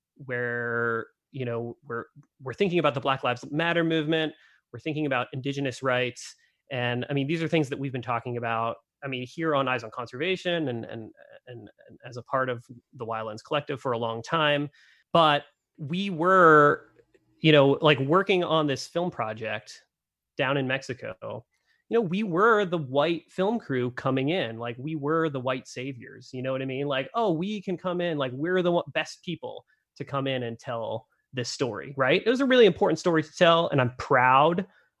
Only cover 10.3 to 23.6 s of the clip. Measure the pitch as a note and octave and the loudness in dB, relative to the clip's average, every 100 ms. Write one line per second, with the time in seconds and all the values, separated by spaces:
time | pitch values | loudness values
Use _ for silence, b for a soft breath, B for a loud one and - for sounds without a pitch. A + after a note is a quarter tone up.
10.3 | F#3 F3+ E3+ C#3+ A#2 - A2+ G#2+ - - | -4 -2 -2 -2 -4 -8 -12 -14 -18 -20
11.3 | - - A#2+ G#2 _ - - B2 A#2+ - | -20 -18 -18 -20 _ -20 -20 -16 -14 -4
12.3 | C3 C3 A#2+ - A#2+ _ B2+ A2+ A2 A2 | -2 -2 -6 -10 -20 _ -12 -8 -6 -8
13.3 | A2 - D3 C#3+ C3+ C3+ A#2 A#2 A2+ - | -10 -6 -6 -4 -6 -4 -4 -4 -6 -4
14.3 | E3 D3+ C#3+ D3 b b b b E3+ D#3 | 0 2 0 -2 b b b b 4 4
15.3 | D3 - _ _ - C#3+ F3+ G3+ D#3+ F3 | 4 -2 _ _ -14 -6 -4 -4 0 4
16.3 | F#3+ E3 D3+ D3 - - _ _ _ _ | 8 10 10 8 4 -4 _ _ _ _
17.3 | _ E3 D3 C#3 C#3 D#3 C3+ C3+ F3+ G3 | _ 6 8 8 6 4 4 4 2 2
18.3 | F#3 D#3+ D#3+ D3+ C3 - E3+ F3+ - A2 | 0 2 0 0 -2 -6 -4 -4 -4 -6
19.3 | G#2+ G#2+ G#2+ - - _ _ _ _ _ | -6 -8 -8 -10 -20 _ _ _ _ _
20.3 | - C3+ C#3+ B2+ C3+ - A#2+ A2+ - A2 | -2 2 2 0 -2 -6 -12 -12 -12 -12
21.3 | A#2 - _ _ _ - A3+ F#3 F#3 G#3+ | -12 -14 _ _ _ -4 -2 0 -2 -2
22.3 | E3 A3+ G#3+ F#3+ E3+ C3 C#3 D#3 E3+ - | 2 4 4 2 -2 -2 0 2 0 -6
23.3 | - F#3+ A#3 | -4 -2 -2